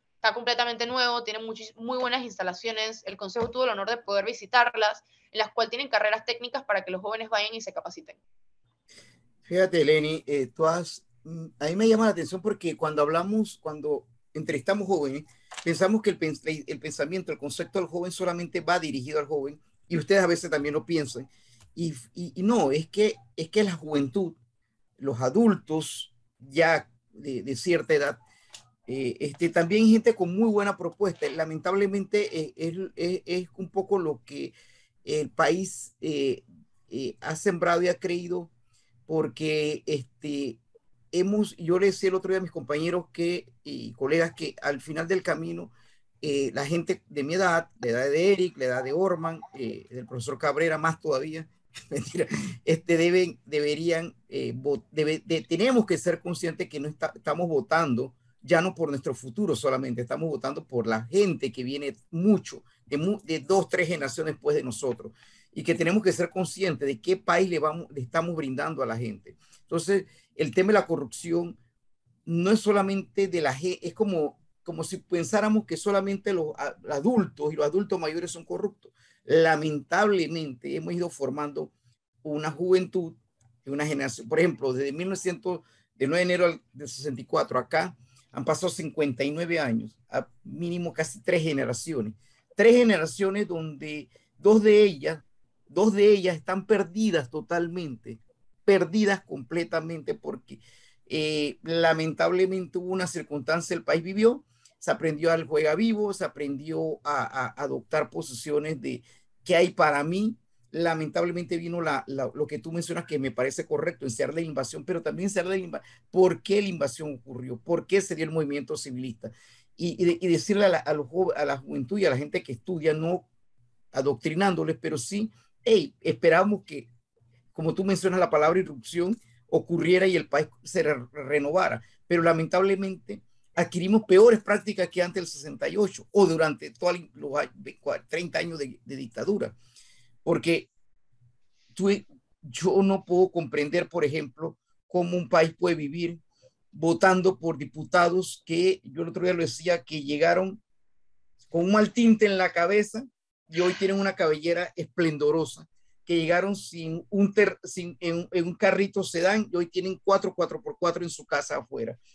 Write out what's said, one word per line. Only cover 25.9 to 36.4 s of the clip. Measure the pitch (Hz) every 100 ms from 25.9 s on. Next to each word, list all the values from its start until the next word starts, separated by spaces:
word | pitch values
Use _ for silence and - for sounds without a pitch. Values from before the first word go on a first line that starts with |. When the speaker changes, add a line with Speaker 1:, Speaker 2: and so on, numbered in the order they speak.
| - - _ _ _
Speaker 2:
ya | 131 139 165 156 - _ _
de, | - 143 127
de | 127
cierta | 127 180 170 -
edad, | 151 143 120 _ _ _ - _ _ -
eh, | 131 123 -
este, | - - 170
también | 170 165 214 220
gente | 220 233 226
con | 175 185
muy | 226
buena | 208 202 196
propuesta. | 170 - 202 - 147
Lamentablemente, | 160 160 156 180 196 196 196 196 208 208 160
eh, | 156 -
es, | 165 180 185 -
es, | 175 185
es | - 180 180 -
un | 180
poco | 190 190 196
lo | 160 120
que | - 143 135 - _ _ _ _
el | - 151 135
país, | - 147 175 190 - - _
eh, | 151 147 135 117